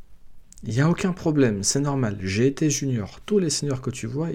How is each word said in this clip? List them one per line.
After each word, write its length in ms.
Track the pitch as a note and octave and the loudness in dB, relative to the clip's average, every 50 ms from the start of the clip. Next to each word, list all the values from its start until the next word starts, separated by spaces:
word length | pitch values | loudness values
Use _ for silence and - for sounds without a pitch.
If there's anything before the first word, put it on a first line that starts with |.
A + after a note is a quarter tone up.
| - - - - - - - - - - - - - | -16 -16 -18 -18 -16 -16 -16 -16 -18 -20 -18 -12 -6
il 100 | A#2 A2 | -2 0
n'y 60 | B2 | 2
a 100 | C#3+ D#3+ | 4 4
aucun 220 | E3+ - - F#3 | 2 2 0 -2
problème, 520 | E3+ - - E3 D3+ C#3+ C3+ A#2 G#2 G2 G2+ | -2 0 0 0 4 4 4 4 4 2 0
c'est 180 | - - C#3 | 0 0 0
normal. 360 | C#3+ C#3+ C#3 C3+ B2+ G#2+ G2+ G#2 | 0 0 0 0 0 0 -2 -2
J'ai 260 | F#2 F#2+ F#2+ G#2+ A#2+ | -2 0 2 4 2
été 220 | C#3 C#3 - D#3 D#3 | 2 2 2 0 0
junior. 500 | C3 - D3 C3+ B2+ A2+ G2 F2+ - - - | 2 0 -2 -2 -2 -2 -2 -6 -8 -12 -4
Tous 140 | - G#3 G3+ | 0 2 2
les 100 | F3+ D3+ | 2 2
seniors 320 | C3+ - - D3 C3 B2+ | 0 -2 -2 -2 -2 -2
que 80 | - C3 | -4 -6
tu 180 | B2+ - - | -6 -4 -6
vois, 220 | A2+ A#2+ C#3+ E3 E3+ | -6 -4 -2 -2 -2